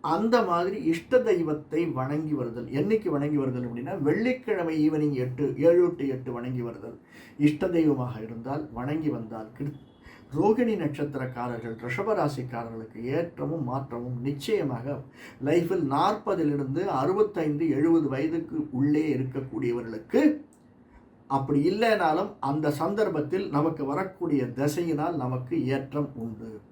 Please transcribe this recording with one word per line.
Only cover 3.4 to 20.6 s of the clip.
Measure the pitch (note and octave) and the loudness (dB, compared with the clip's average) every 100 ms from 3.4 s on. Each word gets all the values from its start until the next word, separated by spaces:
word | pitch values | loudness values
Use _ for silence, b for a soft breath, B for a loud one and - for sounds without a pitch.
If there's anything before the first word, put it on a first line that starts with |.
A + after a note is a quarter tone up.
| C3+ B2 | 0 -2
அப்படின்னா, | B2 A#2 C#3+ G3 | -4 -6 -6 0
வெள்ளிக்கிழமை | C#3+ F3+ A#3 B3+ - G3 E3 D#3 D3+ | 2 2 2 -2 -2 -2 0 2 2
evening | D3+ D3+ | 4 0
எட்டு, | C3+ B2+ B2+ C#3 - | 0 -2 -2 -2 4
ஏழு | D#3+ F3 F3 - | 6 8 6 2
to | C#3 | -4
எட்டு | B2+ B2+ | -4 -6
வணங்கி | A#2+ B2 B2 | -8 -6 -4
வருதல். | A#2+ G#2+ A#2 A#2 B B B B | -6 -8 -12 -14 B B B B
இஷ்ட | D3 D3+ F#3 | 2 4 0
தெய்வமாக | E3+ D#3 C3 B2 A2 | 4 4 2 0 -4
இருந்தால் | A2 A2+ A#2+ C#3+ - | -8 -10 -6 -6 -6
வணங்கி | A2+ C3 D#3 D3+ | -6 -4 -2 -2
வந்தால் | A#2+ A2 A2+ A2 - | -2 -6 -10 -12 -8
கிரு-, | C#3+ - - - B B - | -8 -8 -20 -20 B B -8
ரோகிணி | C#3+ G3+ A3 A#3 G3+ | 2 4 6 4 2
நட்சத்திரக்காரர்கள், | D3 C#3 C#3+ C3+ B2+ B2 B2 A#2 A2+ A2+ | 0 -2 -4 -4 -6 -4 -6 -4 -8 -8
ரிஷபராசிக்காரர்களுக்கு | A#2+ B2+ G3 G#3 D3+ C3+ B2+ A#2+ A#2 A2+ A2 A2 | -6 -4 0 2 0 -2 -6 -8 -8 -10 -12 -8
ஏற்றமும் | A#2+ D#3 E3+ - C#3+ E3 | -2 -2 -2 -4 -4 -2
மாற்றமும் | B2 B2+ - A#2+ B2 B2 | -2 -4 -4 -8 -6 -4
நிச்சயமாக | C3 C#3+ - G#3+ D3+ A#2+ C3 C#3+ - B B B | -4 -4 -2 0 0 -4 -6 -8 -10 B B B
லைஃப்பில் | C#3 E3+ E3+ F#3+ C#3+ | 2 2 2 0 0
நாற்பதிலிருந்து | C#3 F#3 G#3+ - F#3+ D3+ C#3+ C3 C#3+ | 2 2 0 -2 0 0 0 -2 -2
அறுபத்தைந்து, | G3 C#3 D3 G3 G#3+ F3+ D#3 D3 E3 | 0 0 2 2 2 2 -2 0 0
எழுபது | C3+ E3 E3 C#3+ | 2 4 4 4
வயதுக்கு | C3+ D#3 E3 - - - | 0 -2 -2 -4 -6 -4
உள்ளே | B2 C#3+ D3+ D#3 B2+ | 0 2 2 2 0
இருக்கக்கூடியவர்களுக்கு, | C3 C#3 C3 - A#2+ A#2+ A2+ A2 - B3 D4+ - - - | -2 -4 -6 -4 -2 -2 -6 -10 0 4 4 2 -8 -20